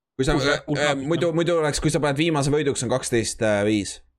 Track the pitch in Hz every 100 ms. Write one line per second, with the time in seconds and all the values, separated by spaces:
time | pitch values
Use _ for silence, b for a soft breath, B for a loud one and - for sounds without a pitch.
0 | _ - 135 151 139 143 - 143 147 139
1 | 135 165 170 160 170 170 151 135 156 156
2 | 147 139 165 156 139 147 147 127 123 127
3 | - 120 110 - 110 104 104 107 95 -
4 | -